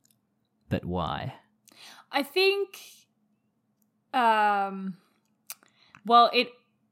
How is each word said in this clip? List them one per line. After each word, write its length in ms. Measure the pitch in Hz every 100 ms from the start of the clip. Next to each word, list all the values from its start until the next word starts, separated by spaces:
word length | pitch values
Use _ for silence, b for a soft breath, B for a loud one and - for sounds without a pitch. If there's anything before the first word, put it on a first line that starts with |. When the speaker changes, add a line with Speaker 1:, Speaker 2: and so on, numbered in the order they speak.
| _ _ _ _ _ _ -
Speaker 1:
But 160 | -
why? 500 | - 90 80 73 131 - _ _ _ B B B B
Speaker 2:
I 100 | 285
think, 560 | 277 370 392 403 392 - - - _ _ _ _ _ _ _ _ _ _ _
um, 840 | 262 233 220 208 202 196 196 190 175 b _ _ _ - - b b b b
well, 260 | 202 240 233
it, 180 | 240 247 - _ _ _